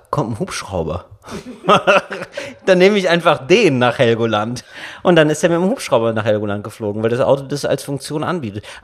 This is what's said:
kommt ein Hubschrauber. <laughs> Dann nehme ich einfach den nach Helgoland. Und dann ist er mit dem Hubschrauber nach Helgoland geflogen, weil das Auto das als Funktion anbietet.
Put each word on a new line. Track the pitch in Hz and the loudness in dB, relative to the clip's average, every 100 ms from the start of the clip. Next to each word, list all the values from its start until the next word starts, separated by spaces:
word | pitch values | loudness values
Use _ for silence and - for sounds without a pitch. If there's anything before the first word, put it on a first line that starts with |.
| _ | _
kommt | - 113 | -4 -4
ein | 113 | -6
Hubschrauber. | - - - 92 80 - - - - 202 247 226 - | -8 -8 -6 -4 -4 -6 -10 -20 -16 -14 -14 -6 2
<laughs> | 202 - 302 - 190 - - - - - | 2 4 0 0 -10 -12 -14 -14 -4 2
Dann | 180 | 6
nehme | 190 208 | 6 4
ich | 180 | 2
einfach | 170 165 143 131 | 2 2 2 4
den | 208 190 127 | 4 4 4
nach | 123 117 | 2 2
Helgoland. | 120 113 117 107 110 123 - - - - | 2 2 0 0 -2 -8 -12 -18 -16 -2
Und | - 170 | 2 4
dann | 151 | 4
ist | 151 | 2
er | 175 | 0
mit | 165 | 2
dem | 190 | 0
Hubschrauber | 269 - 127 113 | -2 0 0 2
nach | 110 | 0
Helgoland | 107 107 104 101 | 0 0 -2 -6
geflogen, | - - 107 104 | -8 -8 -6 -2
weil | 113 | -2
das | 120 | 0
Auto | 107 139 | 2 0
das | 135 143 - | -2 -6 -2
als | 139 | -4
Funktion | - 139 - 151 | -4 -8 -8 -6
anbietet. | 143 175 113 104 - - | -6 -6 -6 -10 -14 -8